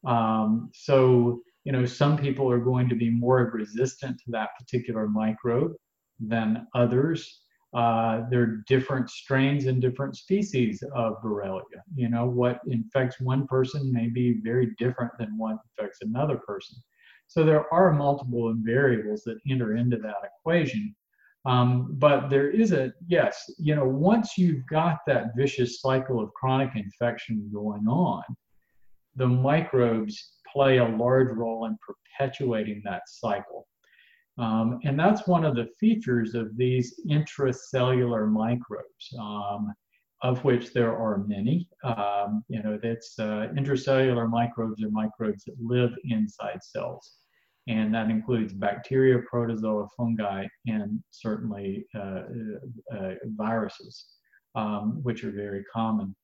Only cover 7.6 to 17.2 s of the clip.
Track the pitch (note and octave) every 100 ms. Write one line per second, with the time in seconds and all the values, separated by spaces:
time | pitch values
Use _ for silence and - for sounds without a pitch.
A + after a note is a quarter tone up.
7.6 | _ B2 A#2 A2+ A2+ A2+ A#2 B2 A#2 G#2+
8.6 | - C3 C3 C3+ A#2+ - - C3+ C3+ C#3+
9.6 | C3 B2+ B2+ B2 C#3 - - G3 G#3 C3
10.6 | A#2 G2 C3+ B2+ A2+ G#2 A2+ G#2 G2 F#2+
11.6 | - - - D3+ A#2 A#2 B2 B2 B2 B2
12.6 | - A#2+ A2+ C3+ B2+ - B2+ C3+ C#3 C3
13.6 | B2+ D3 C3+ A#2+ A#2 A#2+ B2 A2+ A2 B2
14.6 | A#2+ - B2 B2 A#2+ - G#2+ A2 A2 A2
15.6 | _ - G#2 - G#2 A#2+ D3+ C3 - G2+
16.6 | - B2 _ _ - -